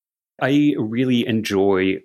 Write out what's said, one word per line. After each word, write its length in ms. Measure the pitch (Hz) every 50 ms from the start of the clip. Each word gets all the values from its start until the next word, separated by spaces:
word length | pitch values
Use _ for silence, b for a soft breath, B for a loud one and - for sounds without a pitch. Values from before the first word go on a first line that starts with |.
| _ _ _ _ _ _ _ -
I 340 | 143 131 143 147 147 147 143 -
really 480 | 110 110 113 120 131 127 127 120 117
enjoy 720 | - 110 113 107 110 101 95 98 101 98 92 95 95 95 - -